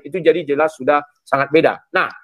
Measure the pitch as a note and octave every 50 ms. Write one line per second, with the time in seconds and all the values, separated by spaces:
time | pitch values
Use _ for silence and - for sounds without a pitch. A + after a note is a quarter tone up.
0 | - C#3+ D#3 F#3 D#3 E3 D#3 F3 D#3 C#3 C#3+ C#3 D#3 D#3 - - B2+ C#3+ D3 C#3+
1 | - - _ _ _ - - C3+ C#3 C#3 D3+ E3 D3 A#2+ F#2+ - _ _ - F3+
2 | - - - -